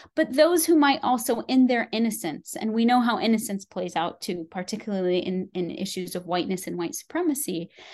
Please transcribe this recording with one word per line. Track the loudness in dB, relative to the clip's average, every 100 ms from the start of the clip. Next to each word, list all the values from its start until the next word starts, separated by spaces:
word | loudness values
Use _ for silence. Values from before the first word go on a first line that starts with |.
| -10 -2
But | 0
those | 4 6 6 4
who | 6
might | 6 4
also, | 2 0 0 -2
in | 2 4 6
their | 4 0
innocence, | 0 0 0 -6 -8 -10 -8
and | -4
we | 2 4
know | 4
how | 2 0
innocence | 2 0 0 -8 -8
plays | -8 -6 -2
out | -4 -6
too, | -8 -6 -6
particularly | -8 -8 -8 -6 -2 0 0
in, | 0 -4 -4
in | -4 -6
issues | -4 -8 -6 -8 -8
of | -4
whiteness | -4 -2 -4 -4
and | -6
white | -6 -8
supremacy, | -8 -4 -2 -2 -4 -6 -8 -14 -20